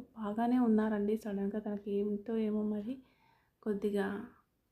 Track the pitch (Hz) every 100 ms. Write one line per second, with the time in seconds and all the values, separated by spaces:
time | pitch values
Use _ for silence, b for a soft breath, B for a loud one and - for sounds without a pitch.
0 | - - 208 214 240 254 240 214 214 208
1 | 202 220 214 202 196 214 214 202 202 202
2 | 202 208 202 226 220 214 214 214 208 262
3 | b b b b b _ 220 202 208 101
4 | 196 202 - - _ _ _